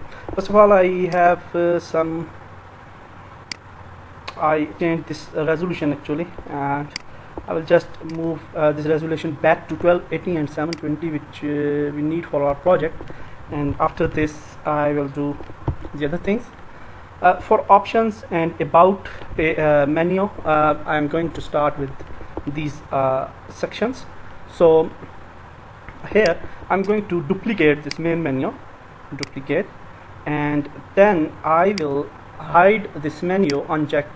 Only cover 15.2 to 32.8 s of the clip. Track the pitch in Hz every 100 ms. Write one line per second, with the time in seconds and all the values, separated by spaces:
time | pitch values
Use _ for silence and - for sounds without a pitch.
15.2 | 143 147 - - - - - 143 147 175
16.2 | 196 226 - - - - - - - -
17.2 | 180 180 - 214 - 196 196 233 226 208
18.2 | - 170 165 165 147 165 185 196 - -
19.2 | - - 160 156 156 147 143 156 175 185
20.2 | 202 - - 156 151 151 - 151 147 165
21.2 | 165 151 - 151 147 143 135 - - -
22.2 | - - - 143 151 - - 139 135 131
23.2 | - - - - 156 - 226 262 - -
24.2 | - - - - 170 160 160 - - -
25.2 | - - - - - - - - - 208
26.2 | 196 175 - - - 185 185 214 202 175
27.2 | 143 190 220 196 151 147 147 - 165 165
28.2 | 156 131 165 269 - - - - - 139
29.2 | - 143 - 151 202 - - - - -
30.2 | 147 147 147 147 147 - - - 208 175
31.2 | 151 - 151 165 190 202 151 143 147 -
32.2 | - - 156 170 190 214